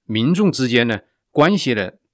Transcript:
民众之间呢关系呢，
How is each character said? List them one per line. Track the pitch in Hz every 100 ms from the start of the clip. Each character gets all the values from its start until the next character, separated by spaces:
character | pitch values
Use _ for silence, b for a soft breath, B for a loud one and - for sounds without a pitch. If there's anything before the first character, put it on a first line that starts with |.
| -
民 | 110 123
众 | 180 202
之 | 135 127
间 | 120 117
呢 | 104 - _ _
关 | - 156 202
系 | -
呢， | 110 92 - _